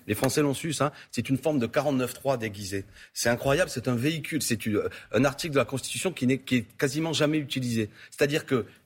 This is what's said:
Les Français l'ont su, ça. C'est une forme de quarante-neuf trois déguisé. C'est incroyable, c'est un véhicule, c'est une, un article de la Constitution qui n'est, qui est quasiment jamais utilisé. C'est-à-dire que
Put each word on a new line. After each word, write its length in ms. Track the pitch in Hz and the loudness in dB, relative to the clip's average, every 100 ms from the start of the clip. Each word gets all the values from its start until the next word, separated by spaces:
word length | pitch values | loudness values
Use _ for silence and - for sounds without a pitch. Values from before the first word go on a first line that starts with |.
| - | -4
Les 80 | 107 | 0
Français 260 | 135 156 | 2 2
l'ont 120 | 147 131 | 2 0
su, 180 | 165 | -4
ça. 180 | 143 139 - - | -2 -2 -4 -10
C'est 180 | - 113 | -6 -2
une 80 | 135 | 0
forme 220 | 156 151 | 0 0
de 80 | 120 | 0
quarante-neuf 460 | 151 139 131 123 | 0 0 0 -2
trois 220 | - 135 127 | -2 -2 0
déguisé. 460 | 110 101 95 98 - - - | -2 -6 -6 -6 -8 -16 -14
C'est 160 | - 120 | -2 0
incroyable, 400 | 120 135 147 180 | 2 2 2 2
c'est 180 | - 123 | -2 0
un 80 | 120 | 0
véhicule, 460 | 139 165 - 156 | 0 0 -2 -4
c'est 240 | - 117 110 | -2 -2 0
une, 160 | 104 90 - - | 0 0 -6 -2
un 100 | 104 | 2
article 300 | 139 - 175 | 2 2 0
de 60 | 139 | 0
la 60 | 117 | 0
Constitution 460 | 131 - 120 185 | -2 -6 -4 -4
qui 140 | 165 247 | 0 0
n'est, 120 | 131 | 0
qui 160 | - 127 | 2 0
est 200 | 107 - | 0 -2
quasiment 360 | 143 139 165 | -2 0 0
jamais 240 | 135 151 156 | 2 2 2
utilisé. 520 | 139 135 123 117 104 - - | -2 -2 0 0 -2 -6 -12
C'est-à-dire 340 | - 147 151 - | 0 2 2 0
que 200 | 127 104 - | 0 0 -10